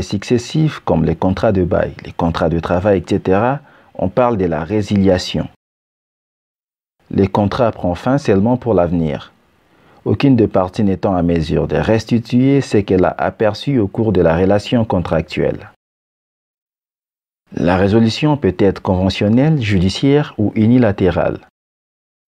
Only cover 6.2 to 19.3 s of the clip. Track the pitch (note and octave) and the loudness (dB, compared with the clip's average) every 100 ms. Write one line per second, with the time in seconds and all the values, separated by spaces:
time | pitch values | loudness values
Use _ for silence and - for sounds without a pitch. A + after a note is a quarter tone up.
6.2 | _ _ _ _ _ _ _ _ - G2 | _ _ _ _ _ _ _ _ -6 0
7.2 | G2 - G2+ - A#2 - F2+ F2 B2+ C#3 | 2 2 0 0 -2 -2 -6 -4 -2 -2
8.2 | - G2 A2 B2 A#2 F#2+ F2 F2 D#2+ C2+ | 2 2 2 -2 0 0 2 0 -2 -6
9.2 | - _ _ _ _ _ _ _ A#2+ A2+ | -12 _ _ _ _ _ _ _ -4 0
10.2 | C#3+ B2 G#2 G2+ F#2 - G#2 F#2 G#2+ F2+ | 2 4 2 2 -2 -2 -2 0 -2 0
11.2 | E2+ E2+ D#2 D#2 D2+ D#2 D#2 A2+ - A#2 | 0 0 0 -2 -2 -2 0 0 0 -4
12.2 | - B2 C3 C#3 C3 G#2+ G2 F#2+ E2+ - | 0 0 2 0 0 -2 2 2 2 0
13.2 | E2 - G#2+ G2+ - C3+ G2 - G#2+ F2+ | -4 -2 -2 -2 -2 -2 -2 -2 0 2
14.2 | E2+ E2 F#2 G#2 - A#2+ A2 F#2 D#2+ E2 | 2 2 2 0 0 -2 0 -2 -2 -4
15.2 | E2 - D2 - - _ _ _ _ _ | -4 -4 -4 -4 -12 _ _ _ _ _
16.2 | _ _ _ _ _ _ _ _ _ _ | _ _ _ _ _ _ _ _ _ _
17.2 | _ _ _ - D2+ F#2 G2 A2 A2+ - | _ _ _ -2 0 2 4 4 2 0
18.2 | D3+ C#3+ G2 F2+ G2+ E2+ - F2+ F#2+ - | 0 0 0 2 0 0 -2 0 0 0
19.2 | G#2 | 0